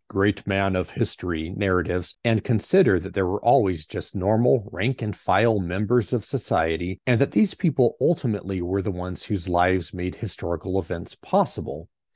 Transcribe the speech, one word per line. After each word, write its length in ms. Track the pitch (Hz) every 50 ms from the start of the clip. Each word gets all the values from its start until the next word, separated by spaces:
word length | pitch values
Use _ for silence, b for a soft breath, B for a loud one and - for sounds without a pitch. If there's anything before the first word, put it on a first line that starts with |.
| _ -
great 400 | - 95 98 104 98 - - 104
man 280 | 98 98 98 98 95
of 140 | 92 92 -
history 640 | - 135 117 - - - - 90 85 78 80 80 98
narratives 640 | 101 101 98 92 90 85 87 90 90 87 - - _ -
and 200 | 120 113 107 -
consider 540 | - 117 101 - - - 196 180 120 95 87
that 160 | 85 92 87
there 140 | 101 95 90
were 180 | 95 104 -
always 400 | 117 131 135 107 95 92 78 -
just 300 | - - 98 - - -
normal 520 | 101 90 98 110 113 120 123 135 120 101 104
rank 320 | - 85 98 127 131 - 117
and 120 | 107 98
file 440 | - - - 92 98 113 117 110 104
members 540 | 92 85 87 98 107 104 123 123 104 - 127
of 120 | 117 -
society, 760 | - - 127 - - 113 85 82 82 82 80 87 87 95 - -
and 160 | - 123 110
that 80 | 135 -
these 240 | - 214 214 196 -
people 420 | - - 165 131 - 127 117 - -
ultimately 580 | 127 156 175 - - 123 104 101 - 92 98 92
were 220 | 87 87 95 98
the 80 | 90 107
ones 340 | 90 90 90 92 92 - -
whose 240 | - 107 95 82 95
lives 460 | 87 87 87 92 92 92 85 - -
made 220 | 90 87 90 -
historical 640 | - - 101 - - - 85 85 80 - 92 92 98
events 340 | 87 - 90 85 87 - -
possible. 720 | - - - - 196 185 - - - 85 - 71 78 87 - _ _ _ _ _